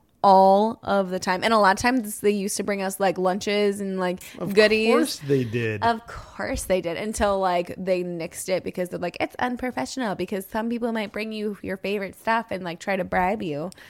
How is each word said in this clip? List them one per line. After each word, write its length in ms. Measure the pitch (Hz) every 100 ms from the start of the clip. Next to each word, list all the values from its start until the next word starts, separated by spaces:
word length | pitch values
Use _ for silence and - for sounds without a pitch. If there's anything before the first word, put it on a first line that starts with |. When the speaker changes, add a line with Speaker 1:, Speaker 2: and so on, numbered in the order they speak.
| _ _
Speaker 1:
all 580 | 202 190 190 196 220 240
of 280 | - 196 185
the 100 | 180
time. 240 | 196 185
And 100 | 226
a 40 | 226
lot 180 | 196 196
of 40 |
times 400 | 247 254 208 -
they 120 | 208
used 240 | 208 196 -
to 80 |
bring 180 | 202 196
us, 160 | 190 190
like, 180 | 196 185
lunches 640 | 185 190 214 208 208 202
and, 200 | 196 190
like, 200 | 185 180 - -
Speaker 2:
Of 160 | 185
Speaker 1:
goodies. 380 | 196 214 220 220
Speaker 2:
course 240 | 277 311 -
they 240 | 139 139
did. 380 | 117 117 113 107
Speaker 1:
Of 200 | 226 226 -
course 560 | - - - - 262
they 160 | - 190
did. 160 | 175 165
Until, 420 | 214 220 208 196
like, 360 | 190 175 180 -
they 240 | 185 185
nixed 460 | 180 175 165 - -
it 160 | 180
because 240 | 185 185 175
they're 100 | 175
like, 180 | 175 -
"It's 160 | - -
unprofessional 800 | 247 240 254 247 262 - 226 175
because 280 | 202 196 190
some 220 | 226 233
people 220 | 240 233
might 200 | 226 208
bring 180 | - 214
you 240 | 220 208 196
your 140 | 190 185
favorite 420 | 190 208 190 -
stuff 280 | - 226 226
and, 140 | 190
like, 160 | 180 165
try 160 | - 190
to 80 |
bribe 380 | 185 185 185 220
you." 280 | 190 143 180 -